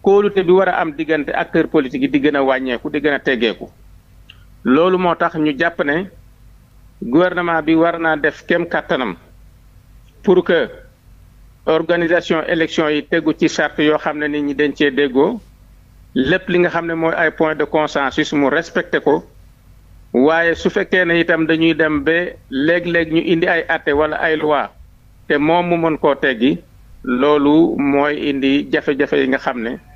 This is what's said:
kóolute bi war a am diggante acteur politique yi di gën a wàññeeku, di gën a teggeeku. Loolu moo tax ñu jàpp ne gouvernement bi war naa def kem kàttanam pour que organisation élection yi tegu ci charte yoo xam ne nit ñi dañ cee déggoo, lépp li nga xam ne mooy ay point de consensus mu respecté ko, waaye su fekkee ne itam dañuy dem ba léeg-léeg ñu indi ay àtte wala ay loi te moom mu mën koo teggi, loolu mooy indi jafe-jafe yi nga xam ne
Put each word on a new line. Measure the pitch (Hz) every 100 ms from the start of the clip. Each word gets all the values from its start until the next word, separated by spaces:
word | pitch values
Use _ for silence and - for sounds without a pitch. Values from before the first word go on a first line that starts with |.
kóolute | - 202 208 202
bi | 170
war | 185 185
a | 175
am | 165 147
diggante | 156 156 139
acteur | - 170 170 156
politique | 160 131 139
yi | 135
di | 143
gën | 139 143
a |
wàññeeku, | 135 131 131 120 151
di | 147
gën | 147
a | 139
teggeeku. | - 127 117 - - - - - _ - - - - -
Loolu | - 135 180 185
moo | 180
tax | 165 170 165
ñu | 151 135
jàpp | 170 165
ne | 151 151 196 - - - - - - - - -
gouvernement | 117 139 180 175 175 165
bi | 151
war | 160 170 170
naa | 165 156
def | 147 - -
kem | 175 170
kàttanam | 165 - 156 120 87 - - - - - - - - - -
pour | - 180
que | 175 170 117 - - _ - - - - - - -
organisation | 160 165 175 170 170 170 165 151
élection | 170 160 - 156
yi | 151
tegu | 143 170 160 147
ci | 165
charte | - 151 -
yoo | 151 151
xam | - 151
ne | 147
nit | 147
ñi | 143
dañ | 139 147
cee | 139 147
déggoo, | 135 143 123 160 233 - - - - - - -
lépp | - 131 185 185
li | 175
nga | 175
xam | 170 170
ne |
mooy | 165 165 165
ay | 165
point | - 160
de | 156
consensus | 151 160 151 151 135 139 151
mu | 151 139
respecté | 139 165 - 165 156
ko, | - 156 - - - - - - - - -
waaye | 120 139 165 170
su | 160 190
fekkee | 202 185 190
ne | 175 170
itam | 170 165 160
dañuy | 160 165
dem | 151 160 151
ba | 139 165 175 - -
léeg-léeg | 131 151 175 170 170 165
ñu | 160 170
indi | 165 180
ay | 170 -
àtte | 160 -
wala | 143 151 156
ay | 165 156
loi | 151 147 107 - - - - - -
te | 147
moom | 151 170 175
mu | 170
mën | 165 151
koo | 160
teggi, | 135 143 123 123 175 - - - -
loolu | - 123 143 147 143 151 170 -
mooy | 143 139 143 151 147
indi | 139 135 139 -
jafe-jafe | 151 - 139 143 147
yi | 135
nga | 131
xam | - 123
ne | 113 135 -